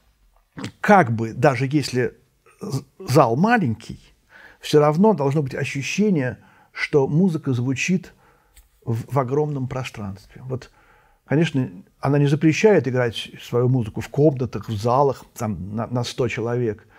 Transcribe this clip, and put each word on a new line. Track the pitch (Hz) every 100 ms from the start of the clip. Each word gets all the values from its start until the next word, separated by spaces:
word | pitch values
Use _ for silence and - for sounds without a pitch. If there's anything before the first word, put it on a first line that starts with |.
| _ _ _ _ _ - - -
как | - 202 135
бы, | 113 113
даже | 110 147 131 135
если | 147 131 123 123 - _ _ _ _
з-, | - 139 - -
зал | 190 131 131 113
маленький, | 208 240 151 110 - - _ _ _ - - _
всё | - 151
равно | 147 151 214
должно | 185 139 143
быть | 139
ощущение, | - 135 143 135 - 208 175 127 104 _ _ _
что | - - 151 135
музыка | 151 190 160 143
звучит | 123 123 131 - 185 - - _ _ _ _ _ _
в, | - 113 -
в | 131
огромном | 127 139 151 143 127
пространстве. | 131 127 - 101 98 - -
Вот, | 127 127 - _ _ _ _ _
конечно, | - 139 165 139 131 90 - _
она | 135 143
не | 143
запрещает | 147 160 151 220 196 135
играть | 127 120 104 - -
свою | - 120 127
музыку | 127 107 -
в | 110
комнатах, | - 151 135 123 - 92
в | 110
залах, | 113 127 143 123 -
там, | - 110 92 92 107
на, | 110
на | 123
сто | 117 - 123
человек. | - 113 120 120 104 -